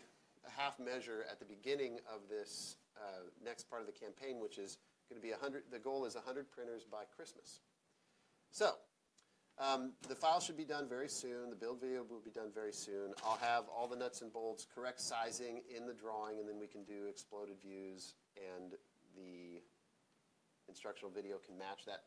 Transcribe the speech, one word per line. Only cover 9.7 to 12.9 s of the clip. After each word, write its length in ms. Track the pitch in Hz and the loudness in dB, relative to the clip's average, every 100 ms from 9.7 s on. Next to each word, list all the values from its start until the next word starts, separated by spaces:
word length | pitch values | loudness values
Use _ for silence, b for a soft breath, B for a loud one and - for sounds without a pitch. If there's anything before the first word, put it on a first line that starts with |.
| 131 127 - - | 6 4 -2 -4
the 80 | 131 | 6
file 240 | 160 175 | 8 8
should 180 | 170 156 | 6 0
be 80 | 151 | 0
done 220 | 147 135 | 2 2
very 200 | 123 143 | 0 0
soon. 400 | - 127 120 123 | 0 -2 -2 -2
The 60 | 107 | -2
build 240 | 113 127 | -2 0
video 240 | 131 127 113 | 2 0 0
will 100 | 117 | -6
be 120 | 107 | -6
done 200 | 113 107 | -4 -4
very 200 | 104 107 | -2 -2
soon. 400 | 104 - | -2 0